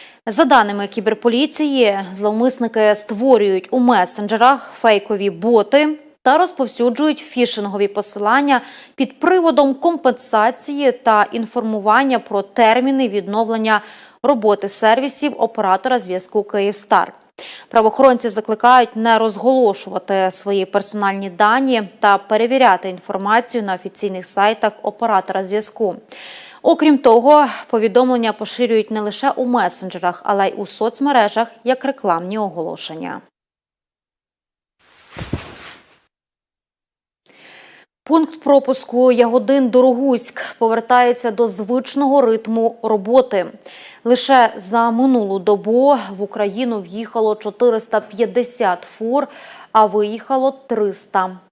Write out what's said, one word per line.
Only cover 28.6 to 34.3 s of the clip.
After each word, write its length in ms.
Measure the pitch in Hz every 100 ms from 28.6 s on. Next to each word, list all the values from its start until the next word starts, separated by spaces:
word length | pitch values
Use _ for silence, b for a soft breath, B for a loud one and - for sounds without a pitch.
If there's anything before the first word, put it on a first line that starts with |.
| 240 220 214
не 100 | 220
лише 300 | 208 202 -
у 140 | - 247
месенджерах, 760 | 240 180 - 185 175 180 175
але 240 | - 202 196
й 60 | -
у 80 | 196
соцмережах 840 | - 220 - 277 262 208 220 226 -
як 220 | 240 254 277
рекламні 520 | 277 202 165 180 214
оголошення. 840 | 202 165 165 165 - 160 175 - _ _ _ _ _ _ _ _ _ _ _